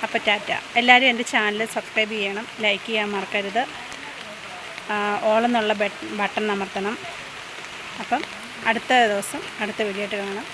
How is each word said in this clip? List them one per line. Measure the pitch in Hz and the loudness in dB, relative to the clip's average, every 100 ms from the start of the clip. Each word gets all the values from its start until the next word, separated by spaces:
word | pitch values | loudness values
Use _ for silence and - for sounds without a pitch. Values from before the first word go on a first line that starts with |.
| 226 | 0
അപ്പോൾ | 233 220 | 0 2
ടാറ്റ. | 208 208 185 - 240 | 0 0 -4 0 2
എല്ലാവരും | 247 247 262 | 8 8 8
എൻ്റെ | 233 247 | 2 2
ചാനൽ | 254 214 208 226 | 2 2 0 -2
സബ്സ്ക്രൈബ് | 233 - - 214 220 | -2 -2 -2 0 0
ചെയ്യണം, | 196 202 233 - | -2 -4 -8 -2
ലൈക്ക് | 214 196 - | 0 0 0
ചെയ്യാൻ | 220 208 202 | -2 0 -2
മറക്കരുത്. | 190 208 196 208 277 - - - - - 214 214 - - - - - | -2 -2 0 0 -2 -6 -12 -12 -12 -12 -12 -12 -12 -12 -12 -12 -4
ആ, | 208 254 208 220 | 0 0 2 4
all | 220 240 | 4 4
എന്നുള്ള | 240 214 208 | 4 2 2
ബട്ട്-, | 208 - 330 208 | 0 -2 -8 -2
ബട്ടൺ | 202 - 214 196 | -2 0 0 0
അമർത്തണം. | 196 196 196 247 - - - - - - - - - - | -2 -2 -4 -4 -8 -10 -12 -12 -12 -12 -12 -12 -12 -10
അപ്പം | 220 254 320 - - - 226 | -2 -2 -2 -10 -12 -4 0
അടുത്ത | 226 - 262 226 | 0 4 6 6
ദിവസം | 202 196 294 370 - | 4 -2 -4 -8 -4
അടുത്ത | 214 208 214 | -4 -2 -2
വീഡിയോ | 196 202 | -2 -4
ആയിട്ട് | 208 | -4
കാണാം. | 196 202 320 | -4 -6 -8